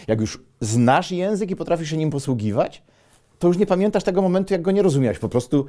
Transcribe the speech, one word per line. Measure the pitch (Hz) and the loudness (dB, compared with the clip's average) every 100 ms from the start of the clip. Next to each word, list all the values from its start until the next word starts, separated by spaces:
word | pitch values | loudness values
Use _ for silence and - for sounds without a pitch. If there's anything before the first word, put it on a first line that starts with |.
| - | -4
Jak | 110 | -2
już | 110 - - _ | -2 -6 -20 _
znasz | 113 113 120 143 185 | -2 2 4 4 2
język | 180 185 208 185 | -4 -2 -2 -4
i | 185 | -6
potrafisz | 165 165 156 | -2 -2 -2
się | 160 | -4
nim | 156 | -2
posługiwać, | 139 139 123 107 107 175 - _ _ _ _ _ _ | -4 -4 -2 -2 0 -2 -4 _ _ _ _ _ _
to | 175 | 0
już | 175 | 2
nie | 208 | 2
pamiętasz | 185 208 202 | 2 2 0
tego | 196 185 | 0 0
momentu, | 190 185 190 | 2 0 0
jak | 190 | -2
go | 165 | 0
nie | 196 | 2
rozumiałeś. | 196 139 127 98 | 2 2 2 0
Po | 110 | -2
prostu | 123 - 147 | -2 0 -2